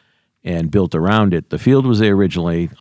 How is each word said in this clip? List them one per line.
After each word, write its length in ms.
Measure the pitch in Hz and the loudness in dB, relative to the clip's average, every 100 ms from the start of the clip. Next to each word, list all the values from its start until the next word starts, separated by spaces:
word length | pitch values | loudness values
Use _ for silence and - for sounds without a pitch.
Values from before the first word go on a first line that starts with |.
| _ _ _ _ | _ _ _ _
and 280 | - 85 82 | -8 -4 -2
built 240 | 98 90 | -2 -2
around 400 | 80 87 110 104 | -2 0 2 2
it. 160 | 87 - | 0 -4
The 80 | 90 | -4
field 260 | - 139 | 2 2
was 140 | 131 107 | 2 2
there 160 | 107 | 2
originally, 560 | 98 95 90 85 85 85 - | 2 0 -2 -4 -2 -4 -6